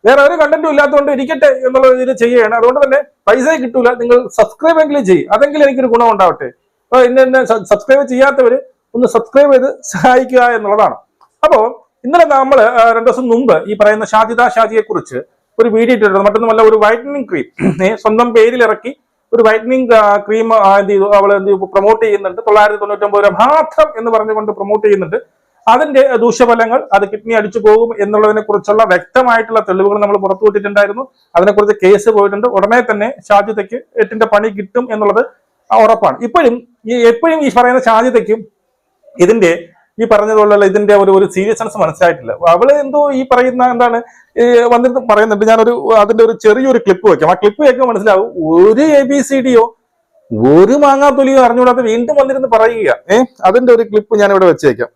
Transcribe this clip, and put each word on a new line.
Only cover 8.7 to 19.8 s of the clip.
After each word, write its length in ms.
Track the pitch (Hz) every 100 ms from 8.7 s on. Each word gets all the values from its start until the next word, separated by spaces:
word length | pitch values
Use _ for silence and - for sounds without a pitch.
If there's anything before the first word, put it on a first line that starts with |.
| _ _
ഒന്ന് 140 | 233 247 226
സബ്സ്ക്രൈബ് 360 | 226 269 285
ചെയ്ത് 160 | 262 262 - -
സഹായിക്കുക 520 | 180 254 254 262 254 240 226
എന്നുള്ളതാണ്. 400 | 208 214 185 - _ _ _ _
അപ്പോ 160 | 311 247 226 - _ _ 247
ഇന്നലെ 180 | 339
നമ്മള്, 400 | 311 277 269 269 220 247
ആ, 40 | 233 226
രണ്ടു 120 | 233
ദിവസം 160 | 233 254
മുമ്പ് 240 | 233 262 165 202
ഈ 40 | 208
പറയുന്ന 260 | 208 214 202
ഷാജിദ 300 | 214 226 233 240 240
ഷാജിയെ 260 | 220 220 208
കുറിച്ച് 300 | 180 - 127 - _ _ -
ഒരു 100 | 233
വീഡിയോ 260 | 214 233 240
ഇട്ടിട്ടുണ്ട്. 280 | 208 190 202
മറ്റൊന്നുമല്ല, 360 | 214 226 220 220
ഒരു 60 | 220
വൈറ്റനിങ് 440 | - 233 277 285 254
ക്രീം, 180 | 165 - - 190 151 190
ഏ, 40 | 226
സ്വന്തം 240 | 220 214 240 226
പേരിൽ 260 | 220 247 220
ഇറക്കി 240 | 214 240 - _ _ _
ഒരു 100 | - 220
വൈറ്റനിങ്, 400 | 220 226 262